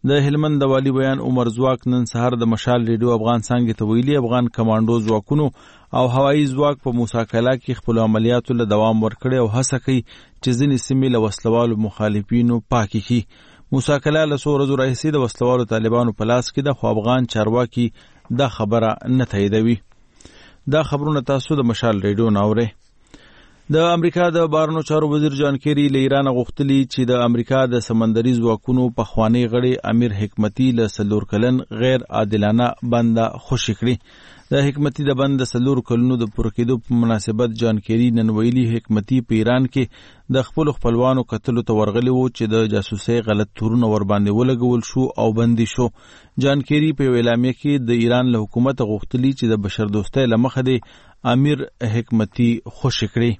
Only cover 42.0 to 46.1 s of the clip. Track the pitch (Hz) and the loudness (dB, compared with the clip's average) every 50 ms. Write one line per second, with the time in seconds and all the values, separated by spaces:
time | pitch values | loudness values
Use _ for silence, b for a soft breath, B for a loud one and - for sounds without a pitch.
42 | 123 127 127 127 127 131 - - 117 107 110 113 110 107 104 104 98 - - 95 | 0 2 0 0 0 -2 -2 -4 -4 0 0 0 0 0 0 -2 -4 -4 -8 -8
43 | - - 117 120 107 110 107 104 107 101 _ - 110 110 113 123 120 110 107 107 | -4 -2 -2 -2 0 0 0 -2 -2 -4 _ -6 -4 0 0 2 2 2 2 0
44 | 101 95 104 101 101 101 101 113 123 127 131 117 123 123 123 120 110 - - 131 | 0 0 0 0 2 2 2 2 2 0 0 0 0 0 0 0 -2 -4 -2 -2
45 | 131 127 - - 110 113 107 113 117 117 117 113 117 110 - - 101 113 B B | -2 -2 -2 0 0 0 0 2 2 2 2 2 0 -2 0 -2 -2 -2 B B
46 | B B | B B